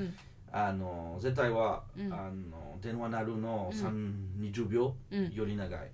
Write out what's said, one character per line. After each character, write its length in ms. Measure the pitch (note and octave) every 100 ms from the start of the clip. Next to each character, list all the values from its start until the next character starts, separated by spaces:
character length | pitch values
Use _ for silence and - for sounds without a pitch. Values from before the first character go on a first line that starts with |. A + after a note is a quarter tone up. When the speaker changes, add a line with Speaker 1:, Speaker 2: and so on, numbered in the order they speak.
Speaker 1:
ん。 120 | F#3 F3+ - - -
Speaker 2:
あ 220 | G2+ G#2
の、 440 | G2 F#2 F2 E2 -
絶 120 | B2+
対 160 | C3 A#2+
は、 340 | A2+ A2 - - -
Speaker 1:
う 60 |
ん。 100 | G3
Speaker 2:
あ 160 | E3+ F#2+
の、 480 | F#2+ F2 D#2+ D2+ F#2
電 180 | A2+ A#2
話 80 | A#2
鳴 140 | A2+
る 140 | A2 A2
の 320 | A2 A2 F#2+
Speaker 1:
う 40 | G#2+
ん。 20 |
Speaker 2:
三、 360 | G#2+ G#2+ G#2 G2+ F#2+ G2
二 140 | G#2
十 140 | A2 G#2+
秒 280 | A2+ C3 C3 -
Speaker 1:
う 60 | G3+
ん。 160 | F#3
Speaker 2:
よ 120 | G#2 G#2
り 100 | G#2
長 220 | F#2 -
い。 140 | -